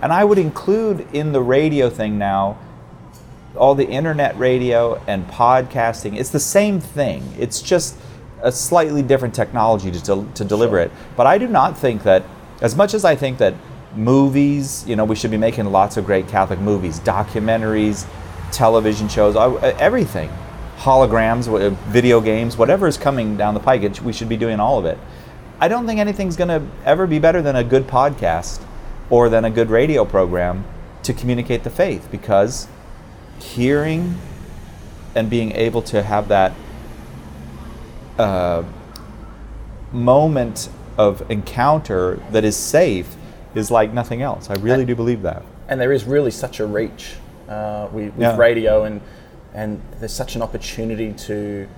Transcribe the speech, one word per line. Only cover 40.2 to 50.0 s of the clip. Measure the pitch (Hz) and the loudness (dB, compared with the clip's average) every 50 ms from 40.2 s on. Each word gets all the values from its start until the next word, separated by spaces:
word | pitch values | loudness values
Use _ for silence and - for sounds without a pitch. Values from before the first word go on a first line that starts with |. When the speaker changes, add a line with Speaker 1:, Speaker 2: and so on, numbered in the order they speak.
| 151 160 156 135 123 113 107 - - - - - - - - - | 6 4 2 0 -2 -4 -6 -10 -10 -12 -14 -18 -18 -16 0 2
Speaker 1:
of | 107 104 98 98 - - | 2 2 2 0 -6 -6
encounter | 113 104 98 - - - 120 139 151 160 151 - 107 92 90 90 - - - - | -4 -4 -4 -6 -2 0 2 4 4 2 0 -2 -2 0 0 0 -2 -4 -8 0
that | 104 110 107 | 0 2 2
is | 107 107 | 2 0
safe | - - - - 147 180 170 107 92 82 - - - - - - - - - - | 0 -6 0 4 4 4 4 2 -2 -4 -8 -12 -18 -18 -20 -20 -20 -20 -8 -6
is | 110 107 101 | -4 -2 2
like | 120 113 110 107 110 | 4 2 2 2 0
nothing | 120 117 - 120 117 | -4 -4 -4 -4 -6
else. | 131 143 113 - - - | -4 -6 -6 -8 -8 -8
I | 101 | -8
really | 98 98 113 123 135 | -4 0 0 2 2
Speaker 2:
And | 131 123 | 2 0
Speaker 1:
do | 123 | -2
believe | 117 117 117 123 110 95 | -2 0 -2 -2 -2 -2
that. | 87 80 - - - - - - - | -6 -6 -6 -12 -16 -20 -20 -8 -6
Speaker 2:
And | 139 131 | -4 -2
there | 123 127 | 0 0
is | 139 135 101 | 0 0 0
really | 117 135 147 147 123 | 0 0 0 2 0
such | 110 - - 123 - - | -2 -4 -10 -10 -6 -6
a | 110 | -6
reach, | 107 104 104 110 110 - - - - - - - - - - - - | -4 -2 -4 -4 -4 -8 -14 -18 -18 -16 -18 -18 -20 -20 -20 -16 -14
uh, | 107 107 107 107 104 104 104 101 | -10 -8 -8 -8 -8 -8 -10 -8
with, | 107 110 107 104 101 | -8 -8 -8 -8 -6
with | 120 | -2
Speaker 1:
Yeah. | 117 117 117 110 | 0 0 2 4
Speaker 2:
radio | 120 117 120 117 110 107 107 107 107 | 4 4 4 2 2 4 4 4 2
and, | 107 107 101 - - - - - - - - - - - | 0 -6 -10 -14 -16 -20 -20 -20 -20 -20 -20 -20 -18 -12
and | 104 107 107 104 95 - - - | -10 -8 -8 -8 -10 -12 -14 -14
there's | - | -12